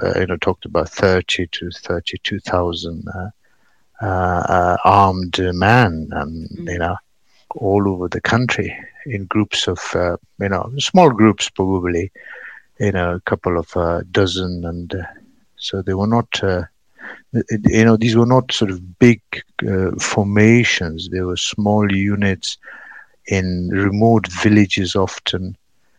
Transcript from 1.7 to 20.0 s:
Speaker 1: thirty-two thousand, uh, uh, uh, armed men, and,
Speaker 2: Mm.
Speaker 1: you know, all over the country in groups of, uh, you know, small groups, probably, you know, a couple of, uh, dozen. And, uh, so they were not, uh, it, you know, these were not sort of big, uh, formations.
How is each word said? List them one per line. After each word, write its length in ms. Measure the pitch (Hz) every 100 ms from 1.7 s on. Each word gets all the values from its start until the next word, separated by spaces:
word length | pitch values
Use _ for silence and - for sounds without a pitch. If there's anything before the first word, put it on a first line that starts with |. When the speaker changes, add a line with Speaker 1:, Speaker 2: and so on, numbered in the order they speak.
Speaker 1:
thirty-two 680 | - - 87 - - - 98
thousand, 680 | - 90 87 82 85 82 85
uh, 160 | 87 98 - _ _ _ _ _ -
uh, 40 | 104
uh, 720 | 92 90 87 - 92 87 90
armed 560 | 92 101 98 92 90 -
men, 680 | 92 90 95 123 107 80 78
and, 380 | 80 71 80 80
Speaker 2:
Mm. 220 | 82 85
Speaker 1:
you 80 | 87
know, 160 | 85 92 _ _ _ _ - -
all 320 | 98 101 98
over 200 | 92 90
the 140 | 90
country 560 | - 117 123 - 92 - - - 143
in 200 | 104 95
groups 420 | 107 104 - -
of, 120 | 90 - 87
uh, 220 | 87 87 _ -
you 100 | 101
know, 220 | 95 - 139
small 320 | - 185 165
groups, 400 | 107 110 95 -
probably, 640 | - 95 95 87 85 98 - - - - - _ -
you 120 | 104
know, 240 | 92 87 90
a 60 |
couple 360 | - 92 90 85
of, 180 | 80 90
uh, 260 | 85 85 90
dozen. 540 | 110 92 92 92 87 85
And, 280 | 85 87
uh, 100 | 95 87 - _ _ _ -
so 260 | - 98
they 140 | 92 95
were 120 | 104
not, 360 | 117 113 -
uh, 200 | 95 90 87 _ _ _ - - _
it, 280 | 120 - 110
you 220 | 107 110 113
know, 120 | 110
these 180 | 117 113
were 100 | 120 127
not 160 | 127
sort 180 | - 101
of 300 | 92 92 90
big, 220 | 123 110 - - - - 110
uh, 240 | 95 92
formations. 1080 | -